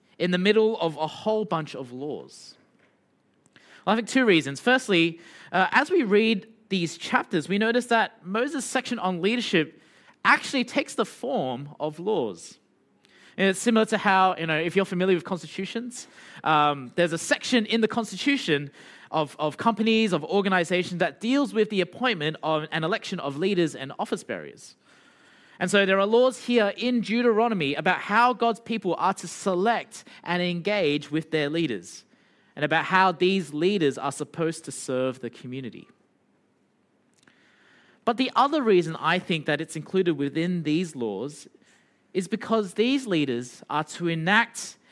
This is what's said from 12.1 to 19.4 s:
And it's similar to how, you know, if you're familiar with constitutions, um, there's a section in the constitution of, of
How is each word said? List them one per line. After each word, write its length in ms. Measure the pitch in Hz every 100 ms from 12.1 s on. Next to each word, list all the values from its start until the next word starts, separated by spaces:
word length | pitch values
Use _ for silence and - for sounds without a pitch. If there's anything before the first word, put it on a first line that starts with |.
| 196 113 85 - - _ _ _ _ _ _ - -
And 140 | 190
it's 100 | 185
similar 240 | 240 220 220
to 120 | 214
how, 380 | 208 190 185 180
you 80 | 165
know, 100 | 156
if 180 | 170
you're 120 | 190 190
familiar 280 | 180 190
with 100 | 175
constitutions, 840 | - 180 160 - 190 233 240 - - - - -
um, 480 | - 156 147 143 127
there's 180 | - 170
a 60 | 165
section 480 | - 294 - 247 208
in 160 | 226
the 60 | 214
constitution 840 | 233 220 185 285 277 - 143 143 - - - -
of, 260 | 156 151
of 200 | -